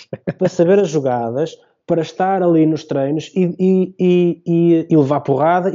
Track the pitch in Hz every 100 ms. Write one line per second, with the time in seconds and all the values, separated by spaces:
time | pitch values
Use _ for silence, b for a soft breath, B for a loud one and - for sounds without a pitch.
0 | - - - - 180 - 170 202 185 151
1 | 131 123 117 123 160 - b b - 165
2 | 156 - 190 196 175 165 156 151 - 143
3 | 135 156 - 190 175 175 185 185 185 -
4 | 185 180 175 165 - 170 170 165 160 165
5 | 135 143 - 131 156 180 185